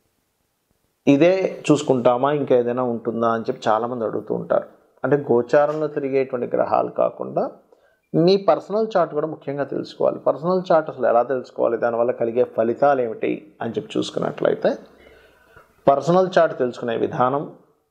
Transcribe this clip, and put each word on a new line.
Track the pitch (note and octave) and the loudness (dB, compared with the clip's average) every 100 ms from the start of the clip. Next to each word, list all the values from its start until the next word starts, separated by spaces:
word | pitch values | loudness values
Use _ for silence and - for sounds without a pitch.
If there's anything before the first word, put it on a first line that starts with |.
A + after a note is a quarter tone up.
| _ _ _ _ _ _ _ _ _ _ B2+ | _ _ _ _ _ _ _ _ _ _ 2
ఇదే | C#3 E3+ F#3+ F#3 - - | 6 6 4 -2 -4 2
చూసుకుంటామా | D3 - C3 B2 B2 C#3 | 2 4 2 4 2 2
ఇంకా | D3+ B2+ B2+ | 0 2 2
ఏదైనా | A#2+ B2 | 2 -2
ఉంటుందా | B2+ A#2 A#2 A2+ A#2 | -2 -2 -4 -2 0
అని | A2+ | 0
చెప్పి | A2 B2+ A#2+ | -2 -4 0
చాలామంది | A2 A#2+ B2 G#2+ | 0 0 -4 -4
అడుగుతూ | G#2+ G#2+ A#2+ | -4 -4 -6
ఉంటారు. | A2+ - - _ _ _ | 0 -2 -2 _ _ _
అంటే | C3 C#3+ | 0 0
గోచారంలో | C#3 A#2+ A#2+ D3 D3 D#3 D3+ | 2 0 4 2 2 0 -4
తిరిగేటువంటి | D3+ C3+ C3+ C3 B2 A#2+ - | -4 -2 -2 -2 -4 -4 -2
గ్రహాలు | A#2+ A#2+ - | 0 0 0
కాకుండా | - A#1+ - B1+ D3+ C4 - _ _ _ _ _ D#3+ | 0 0 -2 -6 -4 -4 -8 _ _ _ _ _ 2
మీ | E3+ G3 | 4 4
పర్సనల్ | G3 D3 - G3+ A3 G3 | 2 0 0 -4 0 0
చార్ట్ | D#3 | 0
కూడా | D3 D#3 | -2 -4
ముఖ్యంగా | - - C#3+ | -8 -8 -6
తెలుసుకోవాలి. | C#3 - - - C#3 - | -4 -6 -8 -2 -2 0
పర్సనల్ | D3+ C#3 E3 F#3 F3+ | -2 -2 -2 -2 2
చార్ట్ | D#3+ D3+ | 0 0
అసలు | C3 A2+ | -2 2
ఎలా | A#2 | 2
తెలుసుకోవాలి, | A#2+ C3 B2+ - B2 A2+ | 2 -2 -6 -2 -2 0
దానివల్ల | A#2 A#2 A#2+ | -2 0 -2
కలిగే | B2+ A#2 A#2 | 0 -2 0
ఫలితాలు | B2 - A#2 A#2 C#3+ C3+ | 0 0 -2 2 2 2
ఏమిటి | A#2 G#2+ B2+ A#2+ - _ | -2 -4 -4 -6 -10 _
అని | A#2 | -6
చెప్పి | G#2+ - - | -6 -6 -6
చూసుకున్నట్లయితే | - - G1+ - G1+ - G3+ C4+ - _ - - _ _ _ - _ _ - | -4 -4 -4 -4 -4 -2 -4 -4 -12 _ -20 -20 _ _ _ -20 _ _ 0
పర్సనల్ | C#3 C3+ F3+ F#3 F3+ | 0 2 2 2 2
చార్ట్ | D#3+ D3 | 2 0
తెలుసుకునే | B2 A#2+ A#2+ A#2 | -4 -4 -6 -2
విధానం | A2 - B2+ C#3 - - _ _ _ | -2 0 0 0 -6 -14 _ _ _